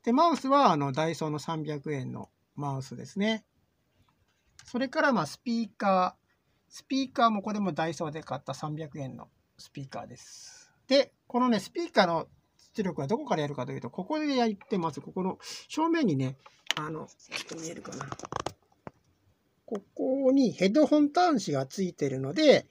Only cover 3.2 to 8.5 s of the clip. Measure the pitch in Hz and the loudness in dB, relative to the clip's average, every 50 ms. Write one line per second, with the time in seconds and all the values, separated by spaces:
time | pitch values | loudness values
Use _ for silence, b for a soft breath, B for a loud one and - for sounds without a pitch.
3.2 | 196 220 226 214 _ _ _ _ _ _ _ _ _ _ _ _ _ _ _ _ | 0 0 0 -2 _ _ _ _ _ _ _ _ _ _ _ _ _ _ _ _
4.2 | _ _ _ _ _ _ _ - - - - 240 269 254 - 311 311 285 254 190 | _ _ _ _ _ _ _ -20 -20 -8 -4 -4 -4 -2 0 0 2 2 2 2
5.2 | 151 - - _ _ 247 233 233 226 196 _ _ 214 202 190 185 185 - - _ | 0 -2 -8 _ _ -2 -2 -2 -2 -4 _ _ 0 2 4 4 2 0 -2 _
6.2 | _ _ _ _ _ _ _ _ _ _ - - _ _ 262 269 269 254 - - | _ _ _ _ _ _ _ _ _ _ -20 -20 _ _ -2 -2 -2 -2 0 2
7.2 | 247 226 220 202 190 233 202 208 202 185 156 151 160 165 165 - 175 151 151 160 | 4 4 4 0 -4 -4 -4 -2 -2 -2 -2 -2 -2 -2 -2 -4 -6 -6 -6 -10
8.2 | 147 - 131 135 _ - | -8 -8 -10 -10 _ -10